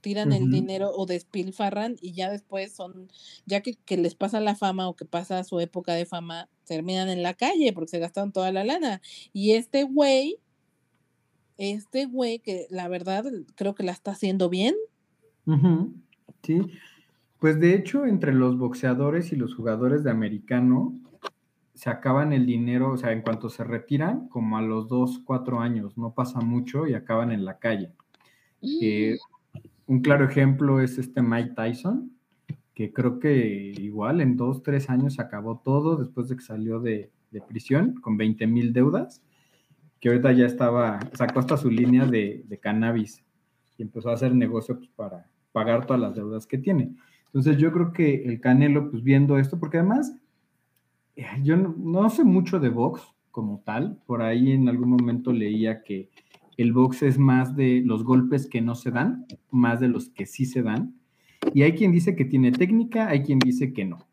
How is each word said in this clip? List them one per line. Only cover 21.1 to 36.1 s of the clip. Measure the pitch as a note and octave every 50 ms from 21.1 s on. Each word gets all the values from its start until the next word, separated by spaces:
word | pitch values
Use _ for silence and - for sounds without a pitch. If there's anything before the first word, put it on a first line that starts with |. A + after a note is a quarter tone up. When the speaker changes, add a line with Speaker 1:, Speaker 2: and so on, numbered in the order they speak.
| - _ - - _ _ _ _ _ _ _ _ _
Speaker 2:
se | - - B2+
acaban | A#2 - - C3+ C3 C#3 D3+ D3+
el | C#3+ C3 B2
dinero, | B2 A#2+ A#2 A#2+ A#2+ B2 B2 C3 C3+ C3
o |
sea, | B2 B2 A#2
en | A2+ A2
cuanto | A2 A#2 A2 A2 - A2
se | - - A2+
retiran, | A2 A#2+ A2+ - - C#3+ C#3+ D#3 F#3 B3 D4+ - -
como | - B2 A2 G#2+ A2
a | A2
los | A2 A2 A2 A2 A2
dos, | A2+ B2+ B2+ B2+ B2 - - -
cuatro | - B2+ B2 B2 B2+ B2 A#2
años, | A#2 A#2+ A#2+ A2 G2+ G2+ -
no | A#2 A#2 A#2 A#2
pasa | - B2 B2 - B2
mucho | A#2 A#2 A#2+ B2 B2 - - C#3 E3
y | D3+ B2
acaban | - - - A2+ A2+ A#2 A#2+
en | A2+ G2+ F#2+
la | F#2 F#2 _
calle. | - A#2 A2 G2 F#2 E2+ _ _ _ _ _ _ _ _ _ _ _ _ _ _
Speaker 3:
Mm. | - - D4+ E4
Speaker 2:
Eh, | A2 G#2+ G#2+ G#2 G#2+ A2 - - - _ _ _ _ _ _ - - - _ _ _
un | - C3 B2+
claro | B2+ D3+ C#3+ C#3+ C3+
ejemplo | C3 - D3 C3+ C3+ C3+ C#3 D3+ C#3 C3+ C3
es | C3 B2 -
este | - B2 - - C3
Mike | B2 A#2 A#2 A#2 A2+ A2+ -
Tyson, | - A2 A#2 A#2+ - - F3+ A#3 D4+ - - _ _ _ _ _ _ _ - - _ _ _ _
que | - A2 G#2 -
creo | - B2 B2 B2 -
que | - D3+ C#3+ B2+ A#2 G#2+ G2+ G2+ G2 G2 G2+
igual | F#2 G2 G#2 G#2 G#2+ G#2 A#2+ D#3 F3
en | C#3+ B2+ A#2
dos, | - A#2+ B2+ C3+ C3+ -
tres | D3+ C#3 C3+ C3+ -
años | B2+ B2+ C3+ C#3+ C3+
se | -
acabó | A#2 - - G#2 G#2 A2+ A2+ - _
todo | C3 C3+ D3 D3 D#3+ E3
después | D3 B2 F#2+